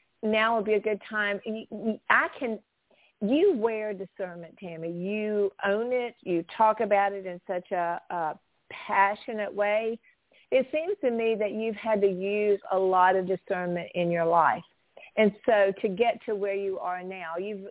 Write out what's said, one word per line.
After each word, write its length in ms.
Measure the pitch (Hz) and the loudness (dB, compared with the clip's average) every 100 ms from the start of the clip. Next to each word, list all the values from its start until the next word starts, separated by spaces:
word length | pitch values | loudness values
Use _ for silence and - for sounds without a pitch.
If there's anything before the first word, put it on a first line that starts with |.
| _ _ | _ _
now 340 | 214 214 220 233 | -2 0 2 0
would 100 | 208 | 0
be 80 | |
a 60 | 214 | 0
good 200 | 214 208 - | 0 -4 -4
time. 320 | 214 202 202 - | -4 -2 -4 -6
Y-, 200 | 220 - | -10 -10
y-, 300 | 214 214 214 - | -6 -4 -4 2
I 180 | 226 320 - | 2 2 -4
can, 200 | 254 220 - _ _ _ _ _ | -6 -6 -10 _ _ _ _ _
you 320 | 202 277 403 285 | 0 4 4 4
wear 380 | 226 220 214 | 0 -2 -4
discernment, 640 | 196 190 - 185 175 165 - | -8 -10 -10 -10 -10 -16 -16
Tammy. 340 | 190 165 165 | -14 -8 -8
You 580 | 175 180 214 214 208 202 - | -6 -4 -4 -2 0 0 0
own 300 | 196 202 240 | -2 -2 0
it. 200 | 254 240 - | -2 -4 -8
You 220 | - 175 170 | -4 -2 -2
talk 260 | - 220 220 | 2 2 4
about 340 | 220 202 202 | 2 2 2
it 100 | 202 | -2
in 160 | 190 175 - | -8 -12 -8
such 260 | 185 180 | -8 -4
a, 300 | 185 170 170 - | -2 -2 -4 -6
a 280 | 175 156 147 _ _ _ | -4 -4 -6 _ _ _
passionate 840 | - - 202 196 208 - 220 202 | -16 -2 4 4 2 -6 -8 -6
way. 440 | 196 208 214 226 226 _ _ _ _ _ | -2 0 0 -2 -6 _ _ _ _ _
It 140 | 254 254 | 0 0
seems 240 | 311 330 403 | -2 -2 -2
to 100 | 269 | 0
me 240 | 226 226 220 | 0 0 0
that 140 | 208 | -2
you've 240 | 214 226 208 | -2 -4 -4
had 240 | 226 214 | -2 2
to 80 | 196 | 2
use 500 | 180 196 208 208 196 - | 2 -2 0 2 0 0
a 40 | 185 | 0
lot 380 | 190 185 180 | 4 6 6
of 140 | 190 185 | 4 0
discernment 600 | 185 - 185 180 175 165 | -4 -4 -4 -2 -4 -4
in 160 | 175 170 | -2 0
your 140 | 170 | 2
life. 400 | 165 170 151 117 - _ _ - - - | 2 4 4 2 -4 _ _ -20 -8 2
And 160 | 214 208 - | 2 4 2
so 260 | 214 196 196 | 4 4 2
to 80 | 226 | -4
get 300 | 185 233 233 - | 0 0 0 -6
to 80 | |
where 220 | 208 202 196 | -4 -2 -2
you 240 | 196 190 | -4 -4
are 240 | 180 180 | -6 -6
now, 300 | 180 190 165 170 | -8 -10 -10 -8
you've, 300 | 196 202 196 | -8 -10 -12